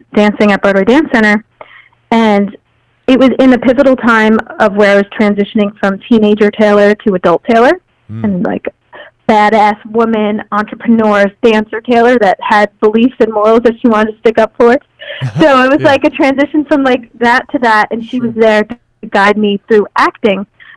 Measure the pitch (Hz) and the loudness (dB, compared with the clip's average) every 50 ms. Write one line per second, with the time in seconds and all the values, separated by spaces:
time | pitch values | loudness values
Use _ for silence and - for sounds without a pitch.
0 | _ _ - 214 208 208 196 - 220 208 196 190 - 202 190 196 190 196 240 302 | _ _ -2 0 0 0 0 0 0 0 0 0 0 0 0 0 2 2 2 2
1 | 311 269 - 233 214 214 208 214 - _ _ - - - - - - _ _ _ | 0 0 0 0 2 2 0 0 -4 _ _ -20 -20 -20 -20 -20 -20 _ _ _
2 | _ - 233 226 226 220 208 202 202 196 - - _ _ _ _ _ _ _ _ | _ -4 -2 0 2 2 2 0 0 -4 -6 -12 _ _ _ _ _ _ _ _
3 | _ - 262 233 262 254 226 - 269 262 254 233 - 254 247 247 277 269 262 247 | _ 0 2 2 2 2 2 2 2 2 2 2 2 0 2 2 2 2 0 0
4 | - 240 226 220 214 220 220 214 - - 311 339 226 208 196 202 208 196 202 202 | 2 0 2 2 2 2 0 0 -2 -6 -4 -2 -2 0 0 2 2 2 2 0
5 | 196 - - - 220 208 208 208 208 - - 220 208 202 208 - - 196 196 190 | 0 -2 -4 -2 -2 -2 0 -2 -4 -4 -2 -2 -2 -4 -4 -4 -4 -4 -4 -4
6 | - - 240 220 214 208 208 208 214 208 - - 220 208 208 208 202 202 208 - | -4 0 0 2 2 2 2 2 0 0 0 0 0 2 2 4 2 2 0 0
7 | - 220 190 180 - 180 165 - - - 233 226 233 277 359 370 - _ _ _ | -2 -2 -2 0 0 0 0 0 0 0 0 2 2 2 0 -2 -6 _ _ _
8 | _ - 107 113 110 104 - 180 - - 92 98 - - - _ _ _ - - | _ -16 -12 -8 -6 -4 -4 -4 -4 -6 -6 -8 -10 -12 -16 _ _ _ -20 -20
9 | - - _ _ _ - 220 214 208 214 220 220 208 208 208 208 - 220 214 233 | -20 -20 _ _ _ -2 0 2 2 2 2 2 2 0 0 -4 -8 -6 -4 -2
10 | 226 226 226 214 214 208 214 208 - - 202 208 208 - - - - 240 226 226 | -2 0 0 -2 -2 -2 -4 -6 -8 -6 -6 -6 -6 -6 -10 -6 -2 0 0 2
11 | 220 214 208 202 202 196 196 _ - 233 214 214 214 - - 220 233 - 247 233 | 2 2 2 2 0 0 -2 _ 0 0 2 0 -2 -4 -8 -10 -4 -2 0 2
12 | 240 247 254 240 208 185 - - - - 220 208 208 208 - _ - 214 214 226 | 2 2 2 2 2 0 -2 -2 -2 -2 0 0 0 0 -2 _ -2 0 0 2
13 | 226 262 - - 240 214 226 208 208 220 226 240 233 240 233 226 - 240 220 214 | 0 0 0 -2 -2 -2 0 0 0 2 2 2 2 0 -2 -2 -2 0 0 0
14 | 220 220 214 - - 233 220 - 220 220 _ - 247 233 247 - - _ _ - | 0 -2 -4 -4 -2 -2 0 0 -2 -2 _ -2 -2 0 0 -2 -4 _ _ -20
15 | - - - - 135 123 104 - - 302 269 254 254 262 285 311 - 302 277 277 | -20 -18 -14 -12 -10 -8 -2 0 2 2 4 2 2 2 0 0 2 0 0 0
16 | 285 302 - - 311 269 269 254 285 285 - 311 285 - 311 285 269 262 254 254 | 0 -2 -2 -2 -2 -2 0 0 -2 -2 -2 -4 -2 -2 0 0 0 0 -2 -2
17 | 226 - - 233 233 233 240 262 - - - 277 240 233 220 214 208 - - 233 | -4 -10 -10 -4 -2 -2 0 -2 -2 -6 -6 -4 -2 0 0 0 0 -2 -4 -10
18 | 226 - - 247 240 226 226 220 226 220 214 214 214 214 240 - _ _ _ _ | -10 -10 -8 -8 -6 -6 -2 0 0 2 2 2 0 -4 -8 -16 _ _ _ _
19 | - 226 - 208 196 202 208 208 214 202 202 196 _ - 226 208 196 - - - | -12 -6 -2 0 0 0 0 0 -2 -2 -2 -4 _ 0 0 0 0 -2 -2 -2
20 | 277 339 - - - 214 190 190 202 - _ _ - - - | -2 -2 -2 -2 -4 -4 -2 -4 -6 -12 _ _ -20 -20 -10